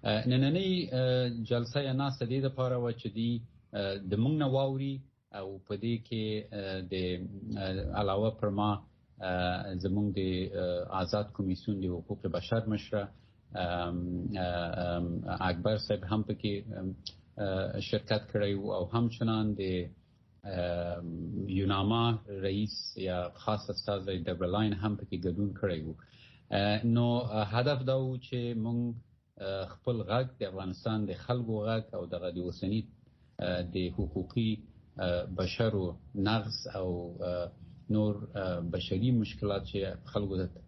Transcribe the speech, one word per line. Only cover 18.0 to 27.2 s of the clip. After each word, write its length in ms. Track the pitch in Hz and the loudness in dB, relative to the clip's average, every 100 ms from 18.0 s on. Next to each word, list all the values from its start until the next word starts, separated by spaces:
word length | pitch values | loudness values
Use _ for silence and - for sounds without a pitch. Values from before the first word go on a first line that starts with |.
| - 107 - | 0 -2 0
کړی 220 | 107 101 | 0 2
و 200 | 98 101 98 | 0 -2 -2
او 60 | 87 | 0
همچنان 680 | 117 120 117 117 110 107 | 2 2 2 2 4 2
د، 80 | 98 95 92 85 - - _ _ - | 2 0 0 -2 -8 -20 _ _ -16
ام، 640 | 101 92 87 87 87 87 85 85 85 82 95 | -6 -2 0 0 -2 -4 -6 -6 -4 -4 0
یوناما 540 | 95 98 98 98 117 117 113 104 | 2 4 4 4 4 4 2 -2
رئیس 480 | 98 98 98 104 - - - | -2 0 2 0 -2 -8 -4
یا 220 | 95 90 90 | -2 0 -2
خاص 360 | - - 107 - | -4 -2 -2 -2
استازی 500 | 98 - 101 95 92 | -4 0 -2 0 -2
دبر 260 | 85 87 90 | -2 0 2
لاین 280 | 98 107 | 4 2
هم 200 | 98 107 101 | 2 0 -2
پکې 200 | - 90 90 | -4 -2 -2
ګډون 240 | 85 101 92 | 0 0 0
کړی 200 | 101 82 | -2 -2
و. 60 | 80 | -4
اه، 960 | 78 - - - - - 101 101 104 117 | -8 -14 -20 -20 -20 -2 2 4 4 4
نو، 220 | 117 120 | 6 6
اه، 280 | 120 | 4